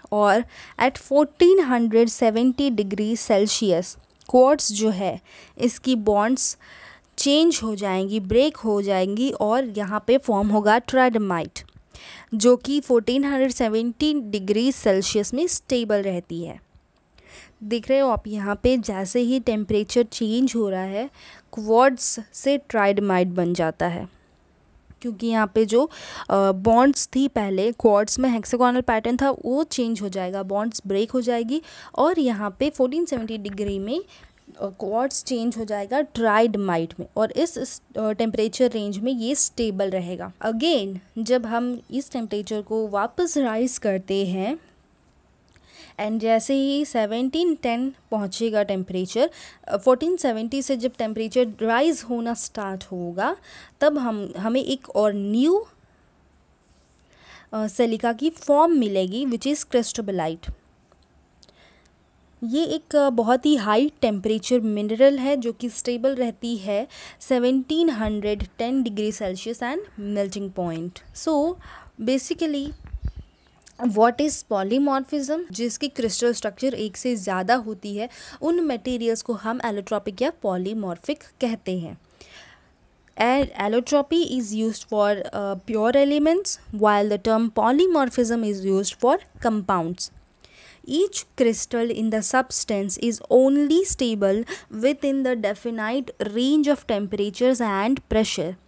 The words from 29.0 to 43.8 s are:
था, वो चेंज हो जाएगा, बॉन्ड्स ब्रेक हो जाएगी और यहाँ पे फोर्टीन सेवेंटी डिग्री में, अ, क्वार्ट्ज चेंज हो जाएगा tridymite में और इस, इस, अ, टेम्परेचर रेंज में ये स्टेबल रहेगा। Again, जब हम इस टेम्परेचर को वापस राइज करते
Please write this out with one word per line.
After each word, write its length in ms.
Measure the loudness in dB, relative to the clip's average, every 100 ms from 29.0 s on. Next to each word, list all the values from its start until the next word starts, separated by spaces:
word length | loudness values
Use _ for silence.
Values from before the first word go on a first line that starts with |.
| 0 0
था, 140 | 0
वो 340 | 0 -2 -2
चेंज 360 | 0 -2 -2 -4
हो 80 | -6
जाएगा, 340 | -6 -6 -6
बॉन्ड्स 400 | -4 -4 -2 -4 -2
ब्रेक 240 | -2 0
हो 100 | -2
जाएगी 420 | 0 0 -2 -4 -6 -16 -8
और 240 | 0 2 2
यहाँ 380 | 0 -2 -6 -2
पे 120 | -2
फोर्टीन 340 | 0 0 0
सेवेंटी 340 | -4 -4 -6 -8
डिग्री 400 | -8 -6 -6 -4
में, 220 | -4 -6 -8 -16 -20 _ -20 -10
अ, 60 | -10
क्वार्ट्ज 580 | -8 -4 -2 -2 -2
चेंज 320 | -2 -2 -2 -4
हो 80 |
जाएगा 340 | -6 -6 -2 -2
tridymite 1040 | -2 0 2 4 4 2 0 -2 -2 -8
में 60 | -8 -2
और 160 | -2
इस, 260 | 0 -2 -2
इस, 240 | -8 -8 -10 -6
अ, 140 | -4
टेम्परेचर 580 | -2 -2 0 -2 2 0
रेंज 280 | 0 -4 -4
में 140 | -4
ये 220 | -2 0
स्टेबल 560 | 0 0 0 -4 -2 -2
रहेगा। 420 | -2 -6 -8 -12 -8 -6
Again, 520 | -2 0 0 -2 -8 -12 -8
जब 280 | -2 0 0
हम 340 | -4 -4 -6 -8
इस 220 | -8 -6
टेम्परेचर 500 | -8 -6 -6 -6 -6
को 260 | -4 -4 -2
वापस 500 | -2 -4 -2 0 0
राइज 400 | 0 0 -2
करते 480 | -2